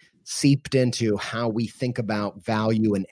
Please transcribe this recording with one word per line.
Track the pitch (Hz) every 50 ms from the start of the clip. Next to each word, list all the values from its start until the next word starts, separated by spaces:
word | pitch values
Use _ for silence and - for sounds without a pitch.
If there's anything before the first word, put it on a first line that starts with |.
| _ _ _ _ -
seeped | - - - - 139 139 131 - - -
into | 131 127 123 117 - 120 110 104
how | 98 - - - 113 120 117
we | 104 113 113 101
think | - - 131 123 117 -
about, | 113 98 110 104 104 101 - - -
value, | - 110 107 110 110 113 110 110 110 101
and | 95 95 -